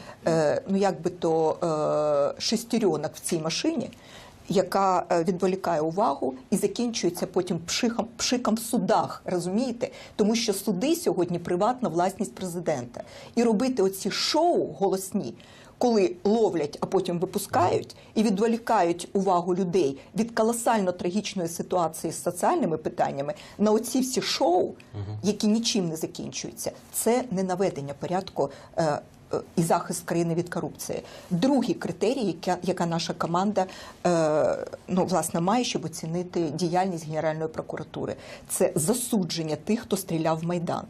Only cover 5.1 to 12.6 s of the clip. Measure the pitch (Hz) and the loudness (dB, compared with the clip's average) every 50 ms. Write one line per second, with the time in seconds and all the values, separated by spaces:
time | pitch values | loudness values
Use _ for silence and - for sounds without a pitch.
5.1 | 185 170 165 196 180 170 196 185 190 185 - 175 170 151 156 165 165 190 226 262 | 2 2 2 2 0 2 0 0 0 0 -2 0 0 0 0 0 0 0 0 0
6.1 | - - - 262 262 - - - 208 175 208 196 - - 240 240 226 - - 170 | 0 0 -4 -4 -4 -6 -4 -2 0 0 0 0 0 -2 -2 -2 -2 0 0 -2
7.1 | 175 - 196 180 - 185 175 - 175 165 - - - - 247 226 233 - - - | 0 -2 -4 -2 -2 -2 0 0 -2 -4 -4 -4 -2 0 0 0 0 0 -4 -4
8.1 | - - - - 247 240 - 208 214 220 - - - 208 185 190 208 175 151 - | -4 -4 -2 0 0 0 2 0 0 0 0 -2 -2 0 2 2 2 2 2 0
9.1 | - - - - 180 175 165 180 190 226 269 254 - - - - - - - - | -6 -10 -6 -2 -2 -2 0 0 0 0 0 -2 -2 -4 -6 -6 -6 -10 -18 -4
10.1 | - - 214 202 226 233 - - 190 - - 226 180 180 - 294 330 330 - 208 | 0 2 2 4 2 2 0 0 -2 0 -2 -2 0 2 2 2 0 2 0 0
11.1 | 165 180 170 175 175 170 - - 180 175 202 233 262 254 226 175 160 175 175 190 | 2 2 0 0 -2 -2 -2 -2 0 2 2 2 0 0 -2 -2 2 2 2 0
12.1 | 190 - 202 - - - 190 180 165 180 | 0 -2 -6 -6 -6 -8 -8 -6 -6 -4